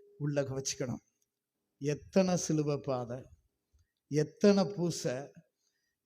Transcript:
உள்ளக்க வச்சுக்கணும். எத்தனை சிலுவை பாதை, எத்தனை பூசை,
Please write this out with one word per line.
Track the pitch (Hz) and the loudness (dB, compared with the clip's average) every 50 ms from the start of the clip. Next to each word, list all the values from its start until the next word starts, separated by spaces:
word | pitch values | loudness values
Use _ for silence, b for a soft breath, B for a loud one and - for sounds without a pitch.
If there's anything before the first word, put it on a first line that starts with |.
| - - _ - | -20 -18 _ -6
உள்ளக்க | 147 147 143 143 135 120 131 | -4 -2 0 0 -2 -2 -4
வச்சுக்கணும். | 135 135 - - - 139 120 - - - _ _ _ _ _ _ _ _ _ _ _ _ _ _ - | -6 -6 -6 -6 -4 -4 -6 -6 -8 -10 _ _ _ _ _ _ _ _ _ _ _ _ _ _ -6
எத்தனை | 139 147 147 - - - - 196 185 185 180 | -4 -4 -4 -4 -4 0 2 2 4 4 2
சிலுவை | 170 - - 160 151 147 143 143 | 0 0 0 0 0 2 0 -2
பாதை, | 139 - 139 131 123 120 113 123 131 - - - - _ _ _ _ _ _ _ _ _ _ _ _ _ - | -2 -2 -2 -4 -2 -4 -6 -10 -12 -14 -16 -20 -20 _ _ _ _ _ _ _ _ _ _ _ _ _ -2
எத்தனை | 139 151 151 151 - - - 202 196 196 180 | 0 0 0 0 0 4 6 6 6 6 4
பூசை, | 139 139 156 175 170 - - - 151 123 131 143 - - 165 - _ _ _ _ _ _ _ _ _ _ _ - | 0 -2 -2 -2 -2 -2 -2 -4 -4 -4 -6 -8 -12 -16 -20 -20 _ _ _ _ _ _ _ _ _ _ _ -4